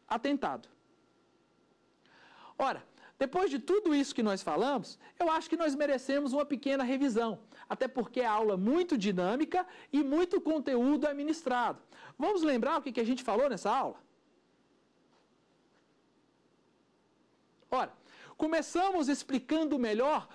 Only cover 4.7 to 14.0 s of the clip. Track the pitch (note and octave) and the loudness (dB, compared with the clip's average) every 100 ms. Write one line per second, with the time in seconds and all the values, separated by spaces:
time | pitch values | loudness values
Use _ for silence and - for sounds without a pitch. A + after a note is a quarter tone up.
4.7 | C4 - - - - E4+ D#4+ - D#4+ D#4+ | 0 -4 -14 -14 -2 0 0 -2 -2 0
5.7 | C#4 D4 C4 B3+ C#4+ C#4+ C#4 D4 C4+ C4+ | 0 0 0 0 0 0 0 -2 -2 -2
6.7 | C#4 B3 C4+ C#4 G#3+ A3+ F#3 - - - | 0 0 0 2 2 0 -4 -12 -16 -8
7.7 | G#3 B3+ C4 G#3 B3+ A#3 G#3+ A3 F#3+ G3+ | -6 -4 -4 -4 -2 0 2 2 2 2
8.7 | E4 F4+ C4+ G3 F#3 F3+ B3+ D#4 F4+ F4+ | 2 2 0 0 0 0 0 0 -2 -4
9.7 | - - C#4 C#4 D4+ F4+ G4 D4+ D#4 C4+ | -8 -2 0 2 2 2 0 0 -2 0
10.7 | B3 B3+ D4 D4 C#4+ D4 D#4 B3+ B3 A3 | 2 2 2 0 -2 -4 -2 -2 0 0
11.7 | C#3+ - - - - E4 G4 D#4 B3 B3 | -4 -12 -20 -16 -4 0 2 2 2 2
12.7 | D#4+ C4+ A#3+ A3+ B3+ - G#3 C#4 F#3+ G3+ | 0 -2 -4 -2 -2 0 2 2 0 -2
13.7 | C4+ E3 - | 0 -2 -6